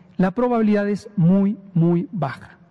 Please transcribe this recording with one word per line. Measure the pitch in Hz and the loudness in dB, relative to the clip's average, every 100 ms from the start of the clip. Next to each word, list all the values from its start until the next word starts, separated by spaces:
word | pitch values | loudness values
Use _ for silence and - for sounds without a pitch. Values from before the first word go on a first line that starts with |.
| _ - | _ -2
la | 185 | -2
probabilidad | 190 247 233 214 208 202 | 0 -2 0 2 0 0
es | 202 - - | -6 -8 0
muy, | 165 196 196 214 - | 2 4 2 -4 -6
muy | 165 165 175 - | 0 2 0 -2
baja. | 208 143 - - - _ | -6 -8 -8 -18 -20 _